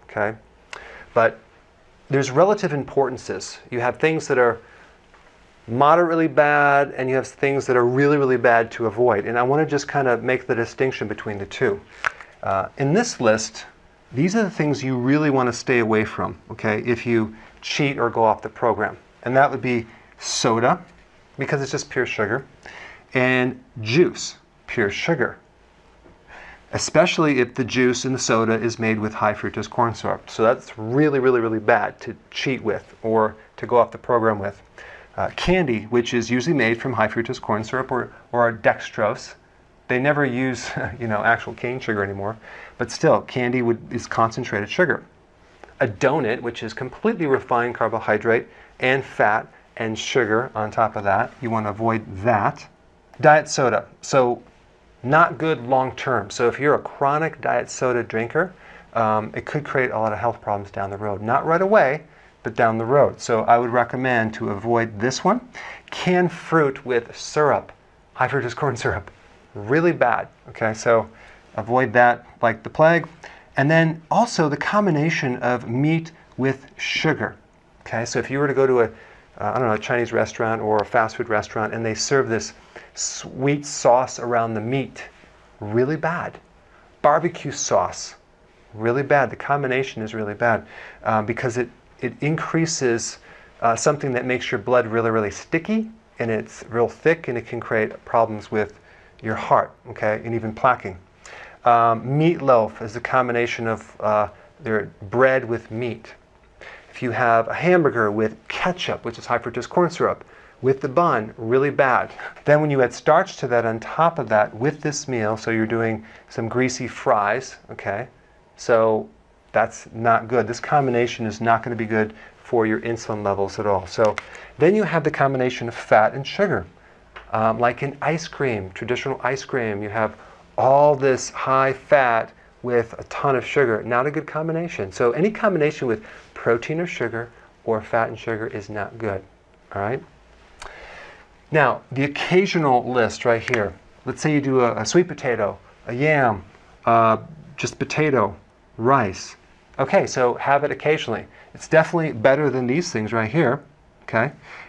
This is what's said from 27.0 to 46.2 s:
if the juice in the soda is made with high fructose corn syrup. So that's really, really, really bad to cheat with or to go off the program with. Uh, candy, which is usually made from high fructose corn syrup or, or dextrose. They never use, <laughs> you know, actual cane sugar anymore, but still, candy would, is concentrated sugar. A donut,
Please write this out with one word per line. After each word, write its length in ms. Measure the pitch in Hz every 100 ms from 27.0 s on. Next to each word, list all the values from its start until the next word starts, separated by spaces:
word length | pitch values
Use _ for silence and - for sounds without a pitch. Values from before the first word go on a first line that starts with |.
| 180 - 151 131
if 140 | 120
the 100 | -
juice 400 | 117 123 123 123
in 80 | 131
the 60 | 127
soda 360 | - 113 113
is 240 | 113 113 110
made 200 | 113 110
with 160 | 107
high 180 | 107 107
fructose 360 | 104 107 110 104
corn 260 | - 117
syrup. 340 | 113 101 95 -
So 140 | -
that's 340 | 113 131 - -
really, 420 | 110 131 151 139
really, 220 | 127 127
really 180 | 113 110
bad 400 | 104 110 101 -
to 140 | - - -
cheat 320 | - 143 120
with 320 | 107 - - -
or 340 | 110 110 107 - - -
to 100 | 110
go 100 | 120
off 140 | 113
the 80 | 113
program 400 | - 120 110 104
with. 240 | 98 - - - - - - -
Uh, 140 | 98
candy, 500 | - - 185 147 110
which 300 | 107 120 120
is 160 | 120 110
usually 240 | 127 156
made 260 | 147 113 113
from 120 | 135
high 160 | 113 110
fructose 320 | 120 117 127
corn 240 | - 107
syrup 260 | 113 127 127
or, 220 | 123 113 - -
or 200 | 120 117
dextrose. 840 | 110 127 - - - 107 123 - - _ _ _ _ -
They 100 | 127
never 260 | 139 147
use, 460 | 139 120 131 117 - -
<laughs> 160 | 120 120
you 80 | 113
know, 160 | 104
actual 300 | 107 117 -
cane 260 | 113 120 131
sugar 240 | 135 104
anymore, 320 | 98 98 98 113 - - - -
but 140 | 120
still, 320 | - 160 107
candy 400 | - 127 123 123
would, 300 | 117 113 -
is 140 | 120 -
concentrated 640 | - 113 131 117 104 104
sugar. 340 | - 170 - - _ _ _ _ _ - -
A 80 | 127
donut, 540 | 98 135 156